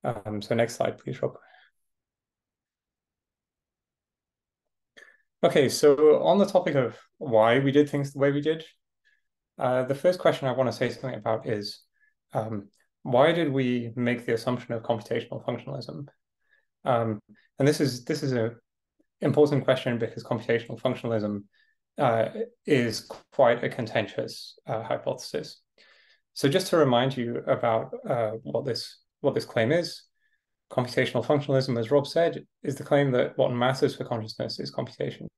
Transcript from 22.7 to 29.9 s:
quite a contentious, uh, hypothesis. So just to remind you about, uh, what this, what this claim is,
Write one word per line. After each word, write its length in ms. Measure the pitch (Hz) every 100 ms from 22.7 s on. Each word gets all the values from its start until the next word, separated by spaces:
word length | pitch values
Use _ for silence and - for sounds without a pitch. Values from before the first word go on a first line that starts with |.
| 139 120 104 - - _
quite 320 | - 123 120
a 40 | 131
contentious, 880 | - 110 120 101 - 117 - - - -
uh, 160 | 110
hypothesis. 760 | 110 - - 131 - - - - _ _ _ _ _ _ _
So 140 | - 139
just 200 | 139 -
to 80 | 175
remind 400 | 143 120 135 135
you 260 | 117 120 -
about, 440 | 131 120 113 135 240 247
uh, 220 | 127 110 113
what 220 | 143 120
this, 340 | 135 117 - - _ _
what 140 | 143
this 100 | 127
claim 280 | - - 113
is, 320 | 165 165